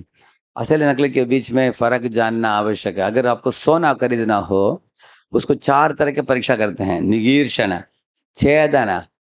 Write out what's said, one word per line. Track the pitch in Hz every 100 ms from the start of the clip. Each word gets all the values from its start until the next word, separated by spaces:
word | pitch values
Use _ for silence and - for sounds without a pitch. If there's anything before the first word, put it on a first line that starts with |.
| 87 _ _ _ _ -
असली | 120 156
नकली | 147 131 143
के | 127
बीच | 123 131 113
में | 123 127
फ़र्क | 110 117 123
जानना | 120 113 113 113 113
आवश्यक | 104 107 104 104 92
है। |
अगर | 95 113 123
आपको | 120 131
सोना | - - 160 160
खरीदना | 127 123 120 113 104
हो, | 85 98 101 165 _ _ - _ _
उसको | 120 -
चार | 135 - 139 156
तरह | 165 143
के | 143
परीक्षा | 131 127 - 120
करते | 107 87
हैं, | 98 87
निगीर्षण, | 87 110 113 139 135 - 107 87 - _ _ _ _ -
छेदन, | 139 151 151 143 110 87 - _